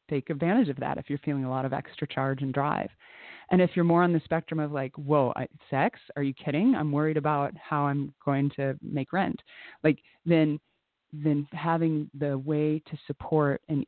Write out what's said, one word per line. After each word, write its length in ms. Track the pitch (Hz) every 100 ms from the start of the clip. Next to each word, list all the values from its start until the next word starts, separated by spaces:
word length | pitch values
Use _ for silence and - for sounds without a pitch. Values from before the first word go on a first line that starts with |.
| -
take 200 | 147 -
advantage 400 | 147 170 220 180
of 80 | 135
that 200 | 131 139
if 120 | -
you're 100 | 143
feeling 260 | - 139 131
a 40 |
lot 160 | 131 131
of 80 |
extra 340 | 139 - - 151
charge 340 | - 135 135
and 120 | 135
drive. 360 | 135 143 50 50 - - - - - -
And 100 | 185
if 100 | 180 180
you're 100 | 170
more 180 | 170
on 100 | 175
the 80 | 170 -
spectrum 340 | 165 - 160
of 120 | 151
like, 200 | 147 135 -
"Whoa, 340 | 143 151 123 -
I, 120 | 127 - -
sex? 300 | 135 190 - - -
Are 80 |
you 100 | 139
kidding? 420 | 135 - 147 233 254
I'm 160 | 151
worried 260 | 143 156 156
about 360 | 147 147 143 -
how 260 | - 147
I'm 300 | 143 143 139 -
going 260 | - 139 143 -
to 200 | 139 139
make 320 | - 139 131
rent." 280 | 180 190 - _ - - -
Like, 160 | 156 143 _ _ 165
then, 340 | 170 156 151 - _ _ _ _
then 340 | 151 151 147 147
having 580 | 165 165 165 165 156 151 139
the 200 | 143 135
way 420 | 139 151 151 156
to 180 | - 151 -
support 540 | 143 - 156 143 139 -
and 160 | 147